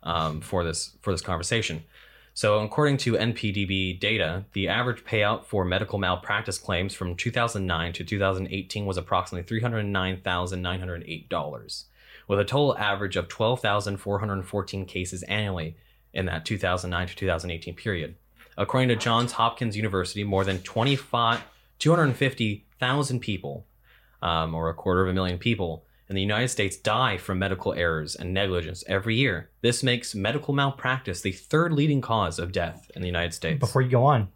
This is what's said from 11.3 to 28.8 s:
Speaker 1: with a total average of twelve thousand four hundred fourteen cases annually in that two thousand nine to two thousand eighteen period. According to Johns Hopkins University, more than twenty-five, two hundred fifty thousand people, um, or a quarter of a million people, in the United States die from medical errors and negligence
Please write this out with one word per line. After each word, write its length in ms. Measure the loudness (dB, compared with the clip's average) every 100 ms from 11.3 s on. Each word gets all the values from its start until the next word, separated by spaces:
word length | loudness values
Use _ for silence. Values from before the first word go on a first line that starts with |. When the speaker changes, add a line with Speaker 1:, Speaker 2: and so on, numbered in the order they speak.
| -4 -4 -10 -12 -14 -16 _ -20 -20 -2
Speaker 1:
with 120 | 0
a 40 |
total 320 | 2 4 4 2
average 360 | 0 0 0 -2
of 100 | -4
twelve 340 | 0 0 2
thousand 360 | 2 2 0 -4
four 200 | -2 -2
hundred 260 | 0 -2 -2
fourteen 400 | -4 -2 -6 -6
cases 340 | -4 -4 -6
annually 520 | -4 -2 0 -2 -4 -8 _ _ _
in 140 | -4 -2
that 180 | -2
two 140 | -4 -2
thousand 320 | 0 0 0
nine 180 | -2 -2
to 80 | -2
two 120 | 0
thousand 240 | 0 -2
eighteen 240 | -8 -8 -8
period. 400 | -4 -4 -4 -10 _ _ -18 -4
According 320 | 0 2 4
to 60 | 2
Johns 380 | 4 2 2
Hopkins 420 | 2 0 2 -4 -2
University, 460 | 0 0 -2 -4
more 200 | 0 2
than 140 | 2 -2
twenty-five, 800 | -4 0 2 2 0 2 2 2 -4 _ _ _
two 160 | 4 6
hundred 200 | 4 4
fifty 500 | 0 2 -2 -2 _ _
thousand 400 | 0 0 0 -2
people, 480 | -2 -6 -6 -10 -14 _ _ -20 _ _
um, 320 | 0 0 0 0
or 140 | -2
a 40 |
quarter 300 | -2 2 4
of 60 | 4
a 40 |
million 240 | 2 0 0
people, 480 | 0 0 -2 -6 _ _ _
in 60 | -2
the 60 |
United 280 | 0 0 0
States 280 | 0 -2 0
die 400 | 0 2 2 0
from 220 | -2 -2
medical 340 | 0 0 -2
errors 400 | 0 0 0 -4 -6
and 160 | -4
negligence 500 | 0 2 0 -2 -8